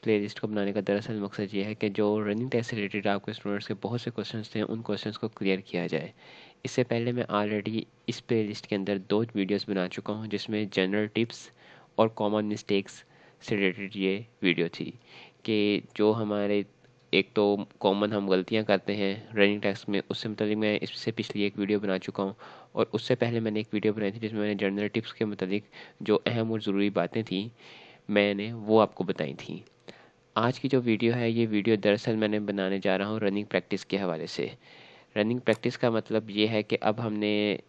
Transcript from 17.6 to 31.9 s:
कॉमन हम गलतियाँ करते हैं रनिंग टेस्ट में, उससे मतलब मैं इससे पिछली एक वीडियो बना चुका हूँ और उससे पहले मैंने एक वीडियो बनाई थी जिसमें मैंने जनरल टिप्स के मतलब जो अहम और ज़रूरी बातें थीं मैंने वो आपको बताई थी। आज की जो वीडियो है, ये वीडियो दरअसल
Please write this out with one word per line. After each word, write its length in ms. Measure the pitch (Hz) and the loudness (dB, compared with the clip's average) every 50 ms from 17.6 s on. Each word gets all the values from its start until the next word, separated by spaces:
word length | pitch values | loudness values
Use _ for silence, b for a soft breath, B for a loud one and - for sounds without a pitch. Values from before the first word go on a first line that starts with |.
| 101 - - - | -2 -6 -6 -2
कॉमन 340 | - 101 98 101 104 104 107 | 2 2 2 4 2 0 0
हम 140 | 104 101 98 | 0 0 2
गलतियाँ 360 | 95 95 92 - 110 110 110 | 2 2 2 2 0 0 2
करते 280 | 104 101 95 - - 101 | 2 2 2 2 0 -2
हैं 400 | 104 101 98 98 107 - - 113 | 0 0 0 -2 -4 -8 -2 4
रनिंग 260 | 107 101 101 104 104 | 6 6 6 6 4
टेस्ट 280 | 101 104 98 - - - | 0 -2 -2 -2 -2 -2
में, 120 | 101 98 - - | -2 0 0 -2
उससे 180 | - - - 113 | -4 -6 -6 -6
मतलब 280 | 107 - 110 104 107 107 | -4 -2 0 0 0 2
मैं 220 | 107 107 104 - | 2 2 2 0
इससे 320 | - - - - - 113 | -2 -4 -8 -6 -6 -4
पिछली 320 | 110 - 107 - - 104 101 | -4 -4 -4 -4 -2 -2 -2
एक 120 | 101 - 107 | -2 0 0
वीडियो 220 | 101 98 107 104 | 0 2 2 0
बना 180 | 104 98 95 92 | 2 0 -2 -2
चुका 260 | - - - - 98 | -2 -4 -4 -4 -4
हूँ 120 | 95 98 B B B B B B B - | -4 -4 B B B B B B B -2
और 140 | - 113 - - | -2 0 0 0
उससे 220 | 107 - - 127 | -2 0 0 0
पहले 240 | - 120 117 117 117 | 2 2 0 0 0
मैंने 200 | 110 110 104 107 | -2 0 -2 -2
एक 80 | 110 - - | -2 -2 -2
वीडियो 200 | 107 98 107 104 | 0 0 0 0
बनाई 180 | 110 104 98 | 0 0 -2
थी 80 | 98 117 | -2 -4
जिसमें 200 | 113 104 113 107 | -6 -6 -4 -2
मैंने 160 | 104 104 104 | -2 -2 0
जनरल 320 | 98 104 98 98 101 104 104 | 0 0 0 0 0 -2 -2
टिप्स 240 | - 110 107 - | -2 -4 -4 -4
के 140 | - - 113 | -4 -4 -4
मतलब 340 | 107 101 95 95 92 98 104 104 B B B B B B - | -4 -2 -2 -2 -2 -2 -2 -2 B B B B B B -6
जो 140 | - - 104 - - - | 0 2 2 2 2 2
अहम 240 | 120 113 113 113 | 0 0 0 0
और 100 | 113 110 | -2 -2
ज़रूरी 280 | 104 107 98 98 101 104 | -2 0 2 2 2 2
बातें 340 | 98 92 85 87 - 117 107 | 2 2 0 0 -2 -4 -4
थीं 260 | - 95 92 101 123 B B B B B B B B B B B - | -2 -2 -4 -4 -6 B B B B B B B B B B B 2
मैंने 420 | 104 104 101 101 101 98 101 113 117 | 4 4 4 4 2 0 -4 -6 -8
वो 260 | 117 104 107 110 110 | -6 0 4 6 8
आपको 240 | 107 - - - 95 | 6 6 4 0 -4
बताई 300 | 87 92 - 80 69 65 | -2 -2 -2 -4 -4 -6
थी। 280 | - - - 82 87 - - _ _ B B B B B B B B _ _ - | -8 -10 -10 -12 -12 -12 -16 _ _ B B B B B B B B _ _ 0
आज 220 | 110 110 120 131 - | 2 2 2 2 0
की 80 | - 135 | 0 0
जो 120 | 139 127 | 2 2
वीडियो 320 | 120 120 110 101 117 113 120 | 4 4 2 4 4 2 2
है, 180 | 123 120 113 | 2 0 0
ये 140 | 113 117 117 | 2 2 2
वीडियो 300 | 110 107 104 98 113 110 104 | 2 2 2 4 4 4 4
दरअसल 380 | 98 104 | 4 4